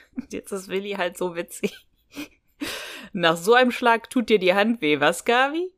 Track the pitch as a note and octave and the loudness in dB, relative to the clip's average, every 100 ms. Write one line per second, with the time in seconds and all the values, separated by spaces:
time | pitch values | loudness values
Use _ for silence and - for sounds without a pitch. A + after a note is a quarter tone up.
0 | _ - - F#3+ - G3 F#3+ F#3+ G3+ G3 | _ -16 -12 -12 -10 -12 -6 -6 -6 -6
1 | F3+ - F3+ E3+ - - G3+ - _ _ | -6 -4 -6 -6 -10 -8 -8 -8 _ _
2 | _ C#4+ D4+ _ _ _ D4+ - - - | _ -16 -16 _ _ _ -10 -10 -14 -16
3 | A3 - E3 E3+ F3+ A#3+ B3+ - A#3+ A3+ | -12 -2 0 2 4 4 4 2 2 0
4 | - B3+ A3 G#3+ F3+ G3+ A3 A#3 D3+ D3 | 0 -2 2 2 4 2 2 0 0 2
5 | D3 F3+ - A#3+ C4+ D#4+ F#4 | 2 0 0 2 2 -2 -6